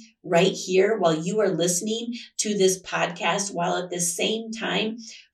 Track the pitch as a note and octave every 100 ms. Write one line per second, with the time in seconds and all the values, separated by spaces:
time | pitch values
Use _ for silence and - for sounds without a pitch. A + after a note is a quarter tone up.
0 | - _ D#3+ E3+ G3 - F#3 F#3 G3+ A3
1 | E3+ D#3 E3+ G#3+ F#3+ D#3+ F3 F3 G#3+ A3+
2 | A#3+ A#3+ - - A3 G3 F#3+ F3+ - E3
3 | E3+ - E3+ F3 - E3+ F3 F3+ F3+ F3
4 | F3 - G#3+ A3 A3+ - F3+ F#3 A3 A#3
5 | - - -